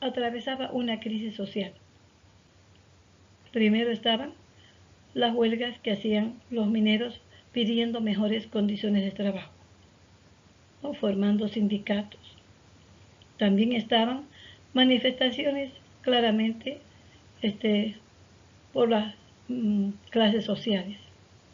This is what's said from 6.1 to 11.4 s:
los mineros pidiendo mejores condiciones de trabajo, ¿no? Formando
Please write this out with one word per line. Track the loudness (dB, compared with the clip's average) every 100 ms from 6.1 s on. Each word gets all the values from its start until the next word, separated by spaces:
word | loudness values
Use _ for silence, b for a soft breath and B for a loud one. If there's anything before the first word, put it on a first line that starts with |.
| 0 0 -6 -8
los | -2 0
mineros | 2 4 2 0 -10 -20 B B
pidiendo | -2 0 2 0 -2
mejores | -2 0 0 0 -4
condiciones | -2 0 0 0 0
de | 0
trabajo, | -2 -4 -4 -8 -20 -20 -20 -20 _ -20 -20 -20 _ -20 _ -20 -14
¿no? | -10
Formando | -4 -2 2 2 2